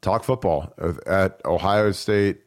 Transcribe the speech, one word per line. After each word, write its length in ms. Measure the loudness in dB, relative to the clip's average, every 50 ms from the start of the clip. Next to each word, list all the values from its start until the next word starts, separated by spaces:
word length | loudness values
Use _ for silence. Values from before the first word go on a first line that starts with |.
talk 220 | 0 0 -2 -2 0
football 500 | -2 -4 -2 0 0 0 0 -4 -8 -10 -6 -4 -4 -4 -6 -4 -2
at 340 | 2 2 2 2 -2 -4 -4
Ohio 480 | -2 -2 0 0 2 2 2 2 2
State. 500 | 0 -2 -2 0 2 2 2 2 0 -4 _